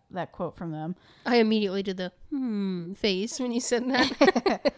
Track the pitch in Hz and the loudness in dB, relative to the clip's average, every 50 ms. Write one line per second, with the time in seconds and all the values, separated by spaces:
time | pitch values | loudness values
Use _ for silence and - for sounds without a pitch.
0 | _ - 180 185 160 - - - 180 156 - - 180 165 156 156 156 165 185 _ | _ -12 -8 -8 -8 -8 -8 -8 -8 -8 -8 -8 -8 -8 -6 -6 -6 -6 -8 _
1 | _ _ - _ - 240 240 240 226 220 220 214 208 190 185 196 190 196 185 196 | _ _ -20 _ -2 2 4 4 4 4 4 2 0 0 -2 -4 -4 -4 -6 -6
2 | 185 180 _ - - - 302 269 262 240 214 202 196 190 185 175 170 170 196 - | -6 -8 _ -14 -14 -8 -6 -6 -4 -4 -4 -2 -2 -4 -4 -6 -8 -10 -8 -2
3 | - 208 190 185 208 233 - - 247 247 233 233 247 - 247 233 247 254 269 254 | 0 0 0 0 -2 -4 -4 -4 -4 -2 -2 -2 0 0 -2 0 0 0 2 2
4 | 262 262 233 - 294 370 - - - 381 226 - - 294 - | 2 2 4 6 6 6 6 4 2 0 0 2 0 -2 -2